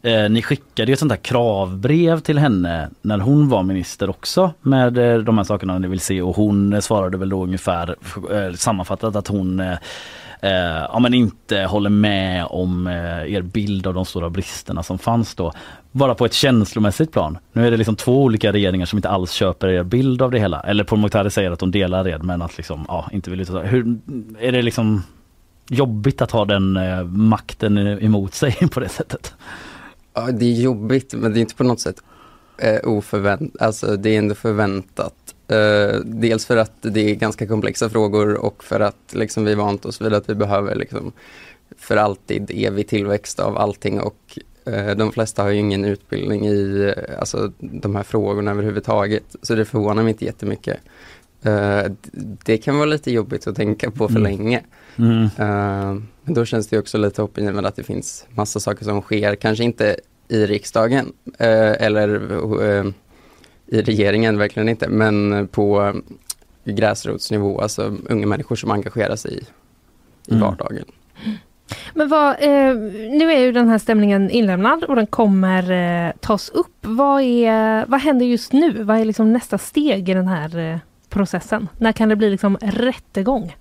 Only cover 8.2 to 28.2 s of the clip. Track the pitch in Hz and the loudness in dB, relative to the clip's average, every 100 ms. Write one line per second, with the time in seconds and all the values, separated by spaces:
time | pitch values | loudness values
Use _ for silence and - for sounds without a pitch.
8.2 | 92 104 98 87 - 101 87 98 113 104 | -6 -4 -4 -4 -2 -2 -4 -4 -4 -4
9.2 | - 101 92 92 92 87 - - - - | -4 -4 -2 -2 -4 -6 -10 -18 -18 -20
10.2 | - - 98 92 87 80 73 113 123 123 | -20 -6 -2 0 0 -4 -4 0 2 4
11.2 | 110 - - 101 95 104 101 104 104 98 | 2 -2 -4 -2 0 0 2 2 4 2
12.2 | 95 92 85 87 92 90 90 87 85 85 | 0 -2 -4 -4 -2 -2 -4 -4 -6 -6
13.2 | 76 98 90 110 101 98 95 92 90 90 | -4 -4 -4 -4 -2 -2 -2 -4 -4 -4
14.2 | 85 87 - - - 85 85 95 - 117 | -4 -4 -8 -12 -8 -8 -6 -4 0 0
15.2 | 110 - 85 - - - _ 131 135 113 | -2 -4 -6 -6 -20 -20 _ 0 2 2
16.2 | 117 - 139 120 101 - 104 - 156 - | 0 2 4 4 2 0 0 2 0 0
17.2 | 78 82 _ 117 120 113 110 107 - 127 | -2 -6 _ 2 2 4 2 0 2 4
18.2 | 135 110 107 101 98 92 87 104 90 98 | 4 4 2 2 2 0 0 -2 0 -2
19.2 | 90 - 95 87 95 92 90 120 135 127 | -2 0 0 2 0 0 2 0 2 2
20.2 | 131 123 98 78 - 104 98 107 104 107 | 2 2 0 -2 0 0 2 2 2 2
21.2 | 101 107 95 85 92 98 90 92 95 78 | 2 0 0 0 0 0 2 0 0 -2
22.2 | 87 87 82 - 85 78 78 87 - 101 | -4 -4 -6 -10 -12 -10 -6 -8 -6 -8
23.2 | 90 90 90 92 95 123 117 117 - 131 | -6 -8 -6 -6 0 0 0 -4 -8 -12
24.2 | 110 110 123 127 120 117 110 104 87 - | -12 -4 0 0 0 0 2 0 -2 -16
25.2 | _ _ _ _ - 123 135 107 127 - | _ _ _ _ -6 0 0 0 -2 0
26.2 | 120 113 101 101 95 95 92 92 87 95 | 0 0 2 2 2 0 -2 -4 -4 2
27.2 | 110 107 - - 107 104 101 104 107 104 | 4 2 -2 -4 0 2 0 0 2 2